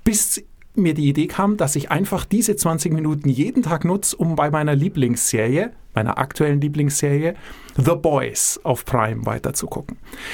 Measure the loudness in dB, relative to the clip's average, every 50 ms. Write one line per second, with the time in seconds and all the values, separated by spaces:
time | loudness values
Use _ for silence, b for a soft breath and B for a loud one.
0 | 0 0 0 2 0 -2 -4 -6 -8 -12 -20 -20 -20 -6 -2 0 2 2 2 2
1 | 2 2 2 2 0 0 0 0 2 2 2 2 0 0 0 -2 -2 -2 -2 0
2 | 0 0 -2 -4 -2 0 0 2 2 2 0 0 0 0 0 0 0 0 0 0
3 | 0 0 0 0 2 2 2 2 0 0 0 0 0 0 0 0 0 0 0 0
4 | 0 -2 -2 0 0 0 2 2 2 2 2 2 2 2 2 2 2 2 0 2
5 | 2 2 2 0 -2 0 0 0 2 2 2 0 0 -2 -6 -12 -14 -6 -2 -2
6 | 0 0 0 -2 -2 -2 0 0 2 2 2 2 0 0 0 0 0 0 0 0
7 | 0 0 2 2 0 -2 -4 B B B B B B B B B 2 4 4 2
8 | 2 2 2 2 0 -2 -2 -2 -2 -2 -2 -2 -2 -2 -2 -2 -2 0 0 2
9 | 2 2 0 -2 -4 -4 -4 -4 -4 -6 -6 -6 -6 -6 -8 -8 -10 -12 -14 -16
10 | -16 B B B B B